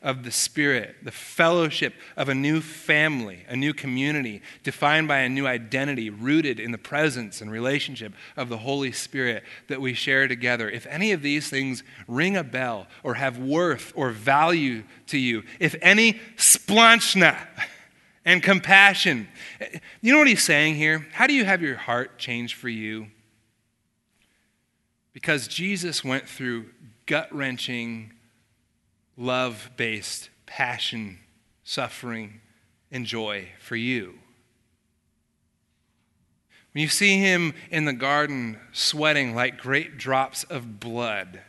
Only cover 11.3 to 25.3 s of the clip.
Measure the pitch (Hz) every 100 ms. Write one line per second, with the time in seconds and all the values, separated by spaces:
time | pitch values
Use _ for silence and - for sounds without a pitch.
11.3 | 147 147 135 135 123 - - - 120 175
12.3 | 196 139 127 127 110 92 - 135 117 139
13.3 | 123 131 151 175 127 - - 131 110 110
14.3 | 139 160 175 139 117 107 - - 143 127
15.3 | 113 104 - 160 170 175 202 226 220 -
16.3 | - - - - 208 226 226 - 190 165
17.3 | - - - - - - _ _ _ -
18.3 | 180 185 196 - 196 202 190 185 127 104
19.3 | - - - 107 160 - - 220 294 294
20.3 | 202 - 147 156 151 156 156 147 - 254
21.3 | 277 196 185 160 120 - 120 127 - -
22.3 | 120 120 - 123 113 107 110 107 _ _
23.3 | _ _ _ _ _ _ _ _ _ _
24.3 | _ _ _ _ _ _ _ _ - -